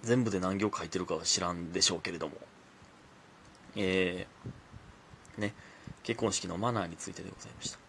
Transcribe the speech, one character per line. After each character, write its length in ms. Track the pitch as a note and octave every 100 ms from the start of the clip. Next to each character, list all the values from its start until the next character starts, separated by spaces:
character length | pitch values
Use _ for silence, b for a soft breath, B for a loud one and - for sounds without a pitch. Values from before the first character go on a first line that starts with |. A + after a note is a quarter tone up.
全 220 | A#2 B2
部 80 | A2+
で 80 | G2
何 180 | F#2 G2
行 140 | G#2 -
書 80 |
い 60 | D#2+
て 80 | F2+
る 80 | F2+
か 100 | E2
は 80 |
知 180 | - -
ら 100 | F2+
ん 200 | F2 F2
で 100 | F2+
し 100 | -
ょ 60 | F2
う 40 |
け 100 | F2
れ 60 | E2+
ど 100 | D#2+
も。 80 | D#2 - - - - - - - - - - - - - G#2+
え 520 | F#2+ F#2+ F2+ F2+ F#2+ - - - - - - - - - - -
ー、 40 |
ね。 120 | G#2 - B B B B
結 160 | - A#2
婚 140 | A2
式 140 | F#2 F#2
の 100 | E2+
マ 140 | A2+
ナ 120 | A2+
ー 40 | F2
に 80 | E2
つ 140 | -
い 40 |
て 80 | F#2
で 80 | F#2
ご 60 | -
ざ 100 | -
い 20 |
ま 80 | -
し 100 | -
た。 80 | -